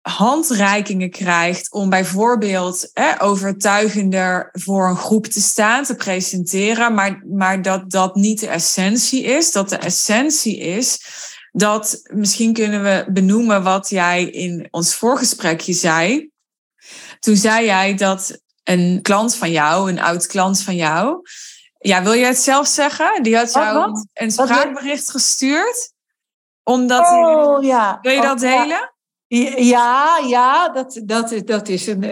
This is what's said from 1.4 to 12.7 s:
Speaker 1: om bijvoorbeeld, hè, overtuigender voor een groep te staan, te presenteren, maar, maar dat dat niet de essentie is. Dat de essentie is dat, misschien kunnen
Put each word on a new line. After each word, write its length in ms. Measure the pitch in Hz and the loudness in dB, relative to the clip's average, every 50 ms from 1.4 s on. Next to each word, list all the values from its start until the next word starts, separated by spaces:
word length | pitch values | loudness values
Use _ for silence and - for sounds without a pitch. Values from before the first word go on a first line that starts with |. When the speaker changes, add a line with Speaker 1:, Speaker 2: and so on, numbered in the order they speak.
| 170 175 180 180 - - | 2 0 -2 -4 -8 -8
Speaker 1:
om 180 | - 208 196 190 | -6 -2 0 0
bijvoorbeeld, 1000 | 190 185 185 160 180 196 220 240 247 220 214 202 185 185 180 180 180 - - - | 2 0 0 -2 0 0 2 2 2 2 0 -2 -2 -2 -2 -4 -4 -6 -8 -8
hè, 300 | - - 262 311 - - | -4 0 0 0 0 0
overtuigender 1300 | 190 202 202 190 196 196 190 196 - 208 202 208 214 208 185 214 196 190 185 190 185 185 180 180 - - | 0 0 0 0 -2 -4 -4 -2 0 2 2 2 2 0 0 0 0 0 0 0 0 0 -2 -2 -4 -8
voor 360 | - 185 - 196 196 196 185 185 | -12 -10 -6 -2 0 0 2 0
een 80 | 180 | 0
groep 300 | 180 - - 214 220 220 | -2 0 0 0 0 0
te 140 | - - 214 | -2 -4 -2
staan, 440 | 202 - - - 208 214 240 262 285 | -2 -2 0 2 2 2 2 0 0
te 100 | 254 240 | -4 -6
presenteren, 1000 | - - 196 185 185 185 - 196 185 170 - 196 190 202 214 226 226 240 233 220 | -6 -4 -4 -4 -4 -4 -4 -4 -6 -4 -2 -2 -2 0 0 0 0 0 0 2
maar, 280 | 208 196 202 190 196 - | 0 0 -2 -4 -6 -10
maar 360 | - 196 196 190 185 190 190 | -6 -4 0 0 0 0 0
dat 280 | 180 190 190 190 190 185 | 0 -2 -2 -2 -4 -4
dat 240 | 190 190 185 185 190 | 0 0 0 0 2
niet 260 | 202 202 214 220 214 | 0 0 2 0 -2
de 80 | 214 - | -4 -6
essentie 720 | - 170 165 - - 190 185 196 220 247 - - 262 262 | -4 -2 -2 -2 -2 0 0 0 0 0 0 -2 -2 -2
is. 300 | - - 262 320 330 - | -2 0 0 0 0 0
Dat 160 | - 202 196 202 | 0 -2 -2 -2
de 80 | 185 | -4
essentie 800 | - - 170 185 - - - 208 233 277 311 302 - - 220 185 - | -6 -4 -4 -2 -2 0 0 0 0 2 0 0 0 -2 -2 -4 -4
is 420 | - 165 180 220 254 - - - - - - - - - - - - _ | -6 -6 -4 -2 -2 -2 -4 -4 -8 -14 -16 -16 -16 -16 -18 -20 -20 _
dat, 480 | - - 208 208 214 220 214 - - - - - | -2 0 0 2 0 0 -2 -4 -6 -8 -10 -8
misschien 400 | - 214 202 190 - - 226 226 | -4 -2 -2 -2 0 2 2 2
kunnen 300 | 226 226 214 208 | 2 2 0 0